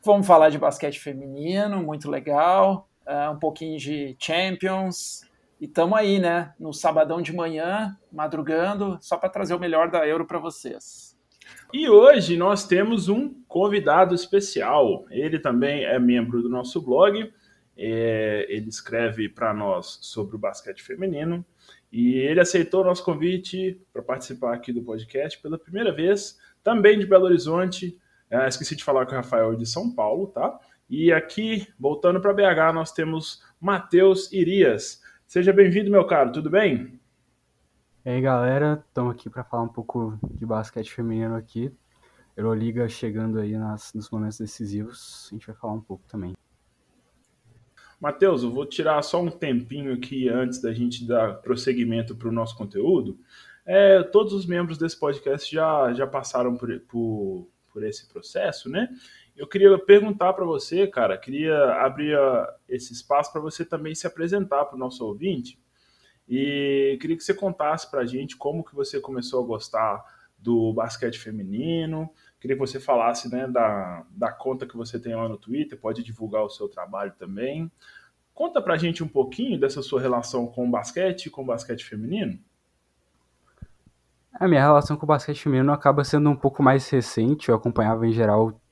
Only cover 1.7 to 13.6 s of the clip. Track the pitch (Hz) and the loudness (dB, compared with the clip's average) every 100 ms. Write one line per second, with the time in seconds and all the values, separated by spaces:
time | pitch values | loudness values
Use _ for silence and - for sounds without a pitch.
1.7 | 196 160 151 147 143 147 143 165 190 190 | -2 -4 -8 -6 -6 -2 2 4 4 4
2.7 | 196 - _ - 143 147 151 160 151 160 | 2 -6 _ -8 -4 -4 -2 -4 -4 -10
3.7 | 156 135 151 143 127 - 165 190 180 190 | -8 -8 -8 -8 -10 -4 -2 -2 -2 -4
4.7 | 190 190 175 - - _ _ _ _ 147 | -2 -4 -6 -10 -14 _ _ _ _ -8
5.7 | - 170 214 208 196 175 170 160 _ 160 | 0 2 2 2 2 2 0 -4 _ -12
6.7 | 147 165 156 151 165 156 175 165 156 165 | -2 0 2 2 0 -4 -6 -6 -4 -4
7.7 | 202 214 196 _ 151 156 165 156 160 180 | -2 -4 -8 _ -8 -6 -4 -2 0 0
8.7 | 202 202 175 - 170 190 208 185 175 175 | -2 -4 -6 -6 -2 -2 -4 -4 -4 0
9.7 | 160 170 170 151 165 160 170 160 - 131 | 2 2 2 0 0 -4 -6 -8 -12 -14
10.7 | - - - - _ _ _ - - - | -14 -18 -20 -20 _ _ _ -20 -20 -12
11.7 | 262 302 208 247 277 170 170 180 208 - | -4 10 12 12 10 6 2 2 2 2
12.7 | 180 208 233 170 220 285 - - 175 | 2 2 0 0 0 -2 -8 -6 0